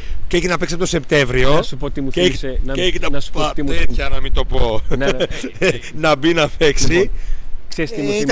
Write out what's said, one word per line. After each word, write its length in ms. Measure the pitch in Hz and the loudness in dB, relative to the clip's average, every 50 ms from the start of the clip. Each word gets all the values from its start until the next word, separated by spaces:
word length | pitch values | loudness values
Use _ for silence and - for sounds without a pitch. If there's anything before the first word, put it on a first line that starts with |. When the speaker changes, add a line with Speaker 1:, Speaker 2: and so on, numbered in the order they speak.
| - - - - - - | -4 -4 -2 -2 0 0
Speaker 1:
και 80 | - | -2
έχει 100 | 175 160 | -2 -2
να 120 | 180 175 160 | -2 -2 -2
παίξει 160 | - - 165 | -4 -4 -4
από 80 | 165 190 | -4 -4
το 60 | 170 | -4
Σεπτέμβριο, 640 | - 165 131 - 160 147 139 117 123 131 127 110 110 | -4 -4 -4 0 0 0 0 0 0 2 4 4 4
Speaker 2:
Να 80 | - - | 2 2
σου 140 | - - | -2 -4
πω 140 | 127 143 143 | -4 -6 -6
τι 100 | - 147 | -6 -4
μου 100 | 139 131 | -4 -4
Speaker 1:
και 100 | 127 170 | -2 0
έχει, 160 | 180 180 - | 0 -2 -2
Speaker 2:
θύμισε, 240 | - - 135 127 127 - | -2 -6 -4 -4 -2 -2
να 80 | 131 135 | -2 -2
Speaker 1:
και 80 | 156 | -2
Speaker 2:
μην, 80 | 180 185 | -2 -2
Speaker 1:
έχει 100 | 175 175 | 0 0
τα 120 | 170 160 | 0 2
Speaker 2:
να 100 | 143 143 | 2 2
σου 100 | 139 - - | 2 2 0
πω 80 | 175 156 | -2 -2
Speaker 1:
πα-, 80 | 147 139 | -2 -2
Speaker 2:
τι 80 | - 147 | -2 0
μου 80 | 143 | 2
Speaker 1:
τέτοια, 380 | - - - 139 127 143 143 143 | 4 4 6 6 4 4 2 2
να 120 | 147 135 | 4 4
μην 120 | 135 135 - | 4 4 2
το 120 | 139 131 | 2 2
πω. 360 | - - 131 123 117 110 107 - - | 2 2 2 2 4 2 0 2 2
Speaker 2:
Ναι, 80 | - | 0
ναι. 200 | 127 135 - - - 180 - - - - 254 - - - 185 | 0 0 0 -2 -2 -2 -4 -4 -6 -8 -10 -6 -4 -2 -2
Speaker 1:
<laughs> 360 | - - - - - 151 156 | -2 -2 -6 -10 -6 -4 0
Να 120 | 160 151 | 0 0
μπει 160 | 135 135 165 170 | 0 2 0 0
να 140 | 165 151 - | 0 0 -2
παίξει. 440 | - - 170 151 135 - - - 160 | 0 0 0 2 2 4 4 4 4
Speaker 2:
Λοιπόν, 180 | 175 202 - - - - - - - - - - - - - | 2 2 0 0 0 0 0 0 0 -2 -2 -2 -2 -2 -4
ξέρεις 220 | - - 165 147 | -6 -6 -6 -6
τι 100 | - 180 143 | -6 -6 -4
μου 80 | 139 | -4
Speaker 1:
Ε, 60 | - | -4
ήταν 40 | 208 214 - | -2 -2 -2